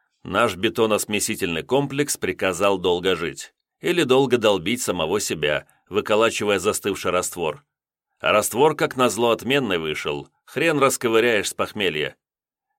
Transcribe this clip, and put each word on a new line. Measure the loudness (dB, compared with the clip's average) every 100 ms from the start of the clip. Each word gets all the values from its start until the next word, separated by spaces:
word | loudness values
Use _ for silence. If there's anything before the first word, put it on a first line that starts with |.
| _ _
Наш | -4 0 0 0
бетоносмесительный | -2 2 2 2 0 -4 -4 -4 -4 -4
комплекс | 0 0 0 -2 -4 -4
приказал | -6 -2 -2 2 2 2
долго | 2 0 0 -2
жить. | -4 -8 -14 _ _ _
Или | -2 0
долго | 4 4 4 4
долбить | 4 2 0 -4
самого | -4 -2 -2 -2
себя, | -2 -2 -2 -2 -6 _ -6
выколачивая | -4 2 2 2 2 0 0
застывший | 0 -2 -4 -4 -2
раствор. | -2 -2 -4 -6 -6 _ _ _ _ _ _
А | 2
раствор, | 2 2 2 2 2
как | -2 2
назло, | 0 2 0
отменный | 0 0 -2 0 -2
вышел. | -4 -6 -6 -6 -10 _ -10
Хрен | -2 0 2
расковыряешь | 2 2 2 4 4 2 0
с |
похмелья. | -4 -6 -2 -2 -2 -4 -8 _ _ _ _ _